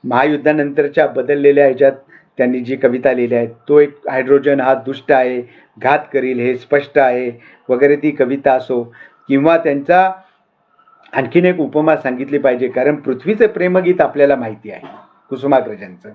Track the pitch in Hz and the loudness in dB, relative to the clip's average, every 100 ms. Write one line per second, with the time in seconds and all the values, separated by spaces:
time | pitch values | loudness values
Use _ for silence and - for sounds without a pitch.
0 | - 123 147 147 143 151 143 143 143 143 | -2 0 2 2 0 0 -2 -2 -2 0
1 | 143 135 123 143 143 143 143 127 139 135 | 0 -2 -2 2 4 4 2 4 2 0
2 | _ - _ - 123 127 120 131 131 123 | _ -20 _ -4 -2 -2 -6 -2 -2 0
3 | 131 127 120 120 117 - - 147 147 143 | -2 0 -2 -2 -4 -10 2 4 4 0
4 | - 131 131 143 139 139 131 135 117 131 | -8 -6 2 2 2 0 0 -2 -2 -12
5 | - 139 127 127 120 - _ - 120 147 | 0 0 2 -4 -10 -18 _ -6 -2 -2
6 | - 139 127 127 120 123 - 143 139 151 | -2 -4 -2 -2 -2 -4 -2 -4 0 0
7 | 131 123 123 117 - - - 123 143 147 | 2 0 -6 -10 -20 -20 -4 2 2 2
8 | 151 143 127 139 139 131 - 123 117 - | 0 -2 -2 0 0 0 0 -6 -6 -16
9 | - _ - 139 151 165 160 139 139 175 | -20 _ -2 0 2 2 0 -4 2 2
10 | 190 190 _ _ _ _ _ _ _ _ | 2 -4 _ _ _ _ _ _ _ _
11 | _ - 123 170 180 180 143 151 156 151 | _ -6 0 0 0 0 -2 -2 0 0
12 | 135 123 135 143 139 123 123 127 131 147 | -2 -6 -4 0 0 0 -4 -2 -2 -2
13 | - 127 156 214 220 - 180 180 180 175 | -4 -6 -4 0 0 0 -2 0 0 0
14 | 147 147 143 135 113 107 107 95 - - | 0 2 2 2 -4 -12 -16 -18 -18 -20
15 | - _ _ 131 139 135 120 101 98 90 | -20 _ _ -8 0 0 0 -12 -16 -20
16 | 107 | -20